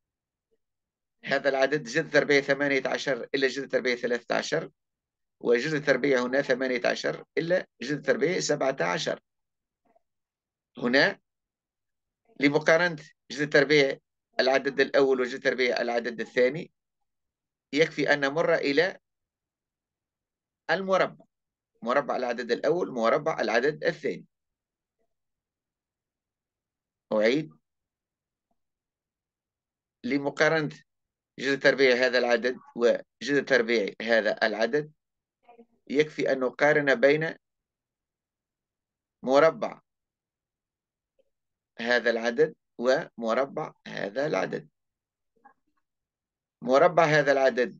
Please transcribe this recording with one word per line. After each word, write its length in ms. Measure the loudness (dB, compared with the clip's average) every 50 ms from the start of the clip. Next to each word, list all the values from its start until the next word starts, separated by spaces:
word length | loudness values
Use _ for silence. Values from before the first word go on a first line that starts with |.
| _ _ _ _ _ _ _ _ _ _ _ _ _ _ _ _ _ _ _ _ _ _ _ _ -6
هذا 260 | -4 -4 -2 0 0
العدد 340 | 0 0 0 0 0 -4 -6
جذر 260 | -4 -4 -4 -2 0
تربيع 320 | 0 0 2 4 2 2
ثمانية 420 | 2 2 0 0 0 0 0 0 -2
عشر 420 | -2 -4 -4 -4 -4 -4 -4 -4 -4 -2
إلى 120 | 0 0
جذر 200 | 0 -2 -4 -6
تربيع 280 | -4 -4 -2 0 -2 -2
ثلاثة 400 | -2 -2 -4 -4 -4 -4 -4 -4
عشر، 340 | -4 -2 -2 -4 -4 -6 -8 -12 _ _ _ _ _ _ _ _ _ _ _ _ _
وجذر 380 | -2 0 0 0 0 -2 -4
تربيع 440 | -2 0 0 0 2 2 0 0 0
هنا 200 | 0 0 -2 -2
ثمانية 400 | 0 0 -2 -2 -2 -2 -2 -2 -2
عشر 380 | -2 -2 -2 -4 -6 -6 -8 -12 _ -6
إلى 280 | -6 -2 -2 -2 -2 -4 -6 _ -12
جذر 200 | -8 -8 -8 -4
تربيع 380 | -2 -2 -2 0 0 -2 -2 -2
سبعة 380 | -2 -2 -2 -2 -2 -2 -2 -2
عشر. 380 | -2 -4 -4 -4 -4 -6 -6 -8 -10 _ _ _ _ _ _ _ _ _ _ _ _ _ _ _ _ _ _ _ _ _ _ _ _ _ _ _ _ _ _
هنا 420 | -6 -2 0 2 2 2 2 0 -4 _ _ _ _ _ _ _ _ _ _ _ _ _ _ _ _ _ _ _ _ _ _ _ -2
لمقارنة 640 | 0 0 0 2 2 4 4 4 2 0 -2 -6 -12 -20 _ _ _ -12
جذر 140 | -8 -6 -2
تربيع 520 | 0 2 2 4 4 4 4 4 2 0 -6 _ _ _ _ _ _ _ -2
العدد 400 | 0 2 2 0 0 0 0 0
الأول 420 | 0 2 2 2 4 4 2 0
وجذر 200 | 0 -2 -6 -4
تربيع 400 | -2 -2 0 0 0 0 0 -2
العدد 400 | -2 -2 -2 -4 -4 -4 -6 -8
الثاني 500 | -10 -4 0 0 2 2 0 -4 -10 -12 _ _ _ _ _ _ _ _ _ _ _ _ _ _ _ _ _ _ _ _ 0
يكفي 400 | 0 0 0 0 -2 0 0 0
أن 60 | 0
نمر 360 | 0 0 0 0 0 2 0
إلى 440 | 0 0 0 2 2 0 0 -2 -10 _ _ _ _ _ _ _ _ _ _ _ _ _ _ _ _ _ _ _ _ _ _ _ _ _ _ _ _ _ _ _ _ _ -4
المربع، 540 | -4 -2 0 0 0 0 0 -2 -4 -10 _ _ _ _ _ _ _ _ _ _ _ _
مربع 340 | -4 -2 0 0 0 -2 -4
العدد 360 | -4 -4 -4 -6 -6 -6 -4
الأول، 400 | -4 -2 0 -2 -2 -2 -4 -6
مربع 500 | -4 -2 0 0 0 0 0 -4 -4 -4
العدد 420 | -2 0 0 0 0 0 -2 -2 -4
الثاني. 420 | -4 -4 -4 -6 -8 -8 -8 -12 _ _ _ _ _ _ _ _ _ _ _ _ _ _ _ _ _ _ _ _ _ _ _ _ _ _ _ _ _ _ _ _ _ _ _ _ _ _ _ _ _ _ _ _ _ _ _ _ _ _ _ _ _ _ _ _ -4 -2
أعيد، 400 | 0 2 2 2 0 -2 -6 -12 _ _ _ _ _ _ _ _ _ _ _ _ _ _ _ _ _ _ _ _ _ _ _ _ _ _ _ _ _ _ _ _ _ _ _ _ _ _ _ _ _ _ _ _ _ _ _ _ _ -6
لمقارنة 640 | -4 -4 -4 -4 -4 -2 0 0 2 2 0 -2 -4 -8 -12 _ _ _ _ _ _ _ _ _ _ _ -6
جذر 180 | -4 -2 -2
تربيع 380 | 2 4 4 4 6 4 4 4
هذا 220 | 4 2 2 2
العدد 400 | 2 2 2 2 2 0 -2 -4 -6 -10 -14 -4
وجذر 680 | 0 2 2 2 0 -4 _ _ -10 -4 -2 0 0 2
تربيع 500 | 2 2 2 2 2 0 0 0 -2 -6 -6
هذا 440 | -2 2 2 2 2 2 0 0 0
العدد 460 | -2 0 0 -2 0 0 -2 -4 -6 _ _ _ _ _ _ _ _ _ _ _ -20 -20 -20 -20 _ _ _ _
يكفي 440 | -2 0 0 0 0 -2 -4 -2 -2
أن 80 | -2 0
نقارن 560 | -2 -4 0 2 2 2 4 4 2 2 2
بين 400 | 4 4 4 4 2 0 -6 -8 -12 _ _ _ _ _ _ _ _ _ _ _ _ _ _ _ _ _ _ _ _ _ _ _ _ _ _ _ _ _ _ _ _ _ _ _ _ -2
مربع 580 | 2 4 6 6 4 2 0 -6 -8 -8 -12 _ _ _ _ _ _ _ _ _ _ _ _ _ _ _ _ _ _ _ _ _ _ _ _ _ _ _ _ _ _ _ _ _ _ _ _ _ _ _ -6
هذا 300 | -2 0 0 0 2 0
العدد 460 | 0 0 -2 -2 0 0 0 0 -2 _ _ _ _
ومربع 960 | -4 0 0 0 0 -2 -6 _ -6 -4 -2 0 0 -2 -2 -6 -8 -10 -10 -14 _ -16
هذا 380 | -12 -10 -8 -8 -6 -4 -4 -4
العدد. 440 | -2 -2 -4 -4 -4 -6 -8 -10 _ _ _ _ _ _ _ _ _ _ _ _ _ _ _ -20 -20 _ _ _ _ _ _ _ _ _ _ _ _ _ _ _ _ _ _ _ _ _ _ -2
مربع 420 | 2 4 4 4 4 4 4 4
هذا 260 | 4 4 4 4 4
العدد 480 | 2 4 2 2 2 0 -2 -2 -4